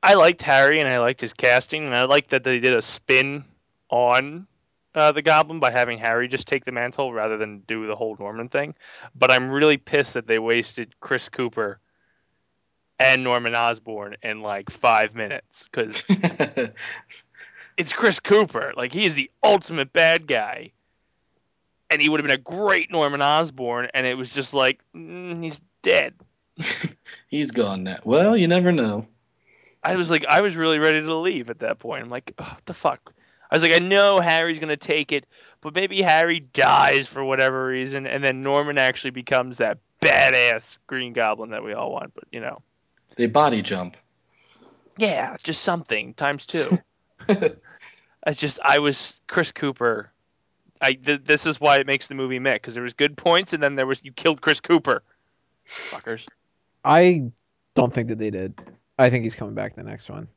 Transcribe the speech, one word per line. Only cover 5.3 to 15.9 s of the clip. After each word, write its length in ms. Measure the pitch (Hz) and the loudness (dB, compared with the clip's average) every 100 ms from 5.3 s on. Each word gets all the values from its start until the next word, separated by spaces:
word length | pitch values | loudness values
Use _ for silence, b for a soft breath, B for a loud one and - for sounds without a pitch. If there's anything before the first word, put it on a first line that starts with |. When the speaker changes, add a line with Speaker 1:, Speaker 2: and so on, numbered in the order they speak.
| 156 156 160 | 2 2 0
Speaker 1:
by 120 | 139 | 0
having 260 | 120 120 117 | 0 -2 -2
Harry 300 | 113 117 123 | -2 -2 -2
just 200 | 135 - | -6 -4
take 160 | 139 - | -6 -6
the 60 | |
mantle 400 | 123 120 127 135 | -6 -6 -4 -6
rather 260 | 117 107 110 | -4 -4 -4
than 220 | 107 104 | -6 -10
do 280 | 98 110 107 | -10 -8 -6
the 80 | 107 | -6
whole 200 | 113 104 | -8 -8
Norman 300 | 101 110 120 | -12 -12 -6
thing. 260 | 139 147 156 B B B - | -6 -6 -12 B B B 0
But 160 | 127 | 4
I'm 200 | 127 127 | 4 2
really 260 | 139 151 143 | 2 4 4
pissed 360 | - 147 139 | 0 -2 0
that 140 | 123 113 | -4 -2
they 120 | 113 | -2
wasted 580 | 113 117 113 - 113 _ | 0 0 -2 -8 -14 _
Chris 280 | - 127 - | -6 -6 -6
Cooper 500 | - 123 113 107 98 _ _ _ _ _ _ _ _ _ _ _ _ | -6 -6 -4 -6 -8 _ _ _ _ _ _ _ _ _ _ _ _
and 240 | 131 131 | 4 4
Norman 300 | 127 123 120 117 | 2 0 0 0
Osborn 600 | 117 113 113 107 101 107 | 0 -2 -8 -12 -12 -12
in, 180 | 117 107 | -10 -10
like, 280 | 107 101 101 | -8 -8 -10
five 420 | - 123 110 107 113 | -2 2 4 2 -4
minutes, 520 | 107 131 - - - | -8 -10 -14 -20 -12
'cause 320 | - 113 | -6 -6